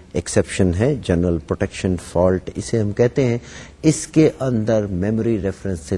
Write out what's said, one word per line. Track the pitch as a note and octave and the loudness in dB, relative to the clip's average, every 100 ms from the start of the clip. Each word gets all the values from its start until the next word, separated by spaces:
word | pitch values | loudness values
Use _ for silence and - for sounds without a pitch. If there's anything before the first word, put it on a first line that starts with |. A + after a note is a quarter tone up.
| - | -6
ایکسیپشن | - - A2 - - F#2 F2 | -6 0 0 0 2 2 2
ہے، | B2 C3+ | 0 0
جنرل | - E2+ F2 E2+ | 0 0 2 -2
پروٹیکشن | - F#2 G2 - G2 F2 - | -2 -2 -2 -2 -2 -2 -2
فالٹ | F2 F#2 F#2 - - | 2 2 2 -4 -10
اسے | - A#2 | -4 -2
ہم | G#2 | -2
کہتے | G2 A#2+ - B2 | 0 0 2 0
ہیں، | A#2+ - - - - | -2 -6 -18 -20 -2
اس | D#3 D#3 - | 0 0 0
کے | - D#3 - | 4 4 2
اندر | C3 A#2 G#2+ A2 G2+ | -2 0 0 0 0
میموری | F2+ G2 A2+ A2+ A2 | -2 -2 0 0 0
ریفرنس | F#2+ - G2 F2 | -2 -4 -6 -6
سے | - | -4